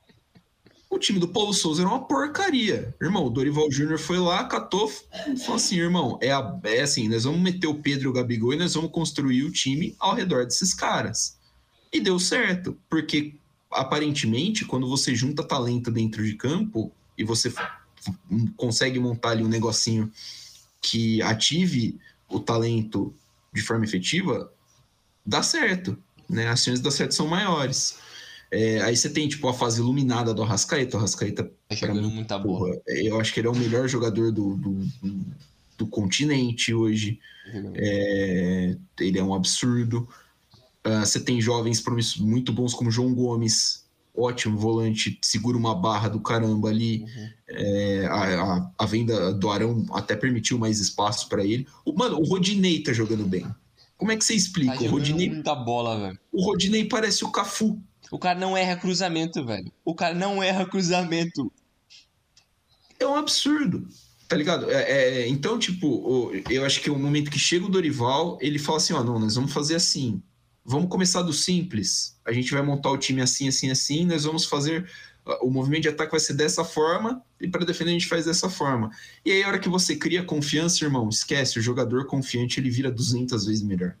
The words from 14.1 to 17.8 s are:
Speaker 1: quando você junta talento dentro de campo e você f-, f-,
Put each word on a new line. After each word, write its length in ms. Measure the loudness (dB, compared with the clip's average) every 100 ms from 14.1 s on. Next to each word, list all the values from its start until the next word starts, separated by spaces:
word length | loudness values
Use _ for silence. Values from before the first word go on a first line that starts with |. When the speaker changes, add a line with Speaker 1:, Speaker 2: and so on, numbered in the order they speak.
| 0 2 2 0 -2 -2
Speaker 1:
quando 220 | -2 0
você 260 | 0 0 0
junta 280 | 0 -2
talento 480 | -2 -2 0 0 0
dentro 320 | 0 0 0
de 100 | -2 -2
campo 560 | -2 0 -2 -2 -4 -8 _ -6
e 60 |
você 260 | -2 0 -2
f-, 100 | -4
f-, 540 | -10 -12